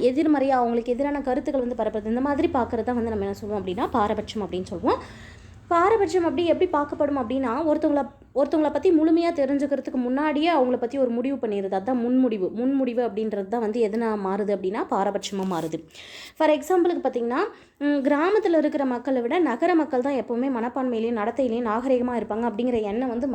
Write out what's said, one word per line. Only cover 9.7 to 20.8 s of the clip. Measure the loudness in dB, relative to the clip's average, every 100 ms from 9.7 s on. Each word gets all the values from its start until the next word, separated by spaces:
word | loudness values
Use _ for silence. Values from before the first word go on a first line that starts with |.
| -2 -2 -4 -2
முன்னாடியே | 0 0 2 2 2
அவங்கள | 2 0
பத்தி | -2 0
ஒரு | 0
முடிவு | 0 -2 -2
பண்ணிடுறது. | -2 -2 -2 -2
அதான் | 0 -2 2
முன்முடிவு. | 2 2 2 -2 -2
முன்முடிவு | 0 0 0 0 -2
அப்படின்றது | -2 -4 -4 -4
தான் | -2 -2
வந்து | 0 0
எதுனா | 0 -2 -2 -2
மாறுது | -2 -2 -2
அப்படின்னா, | -2 -4 -2
பாரபட்சமா | 0 0 -2 -4 -4 -2
மாறுது. | -2 -4 -6 -12 -20 -20 -18 -20 0
For | 2 2
எக்ஸாம்பிளுக்கு | 2 2 2 2
பார்த்தீங்கன்னா, | -2 -2 -2 -2 -4 -6 -20 _
ம், | 0 2 2
கிராமத்துல | 2 4 2 4 2
இருக்கிற | 2 0 -2
மக்களை | -2 -2 -2
விட | 0 2
நகர | 2 2 2 2
மக்கள் | 2 0 0
தான் | -2
எப்பவுமே | -2 -2 -2 -2
மனப்பான்மையிலையும் | -2 -2